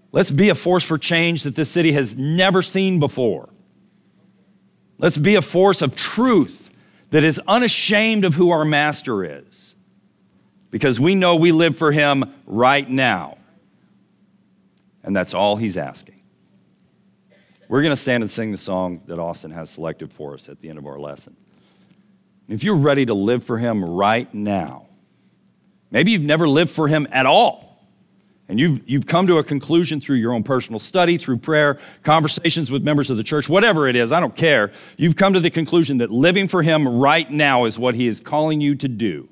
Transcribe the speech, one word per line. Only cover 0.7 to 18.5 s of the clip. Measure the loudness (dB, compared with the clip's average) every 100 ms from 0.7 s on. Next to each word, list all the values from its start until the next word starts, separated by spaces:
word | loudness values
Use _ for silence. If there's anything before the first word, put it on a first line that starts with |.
| 0
for | 0 -4
change | -2 0 0 -2
that | -4
this | -4 -2
city | 0 2
has | 2 -2 -4
never | -2 0 2 2
seen | 0 -2 0 0
before. | 0 0 -2 -2 -8 _ _ _ _ _ _ _ _ _ _ _ _ _ _ -2
Let's | -2 2
be | 2 2
a |
force | 2 2 4 2
of | -2
truth | -4 -6 -2 2 2 2 -4 -20 _ _ _ _
that | 2
is | 2 0 0
unashamed | 0 2 -2 0 0 2 0
of | 0
who | 2 2
our | 2 2
master | 0 0 -2 -6 -6
is, | -6 -10 -20 -20 -20 _ _ _ _ _ _ _ _ _ _
because | -4 -2 2
we | 2
know | 2 2 4
we | 4
live | 4 2
for | 2 0
him | 2 2 2 -2 -8
right | -8 2 4 2 0
now. | 0 0 0 -6 -14 _ _ _ _ _ _ _ _ _ _ _ _ _ _ _ _
And | -6 -4
that's | -4
all | -2 0 0
he's | -4 -6
asking. | -8 -12 -20 _ _ _ _ _ _ _ _ _ _ _ _ _ _ _ -4
We're | 0
gonna | 0 0
stand | -2 -2
and | -2
sing | -6 -8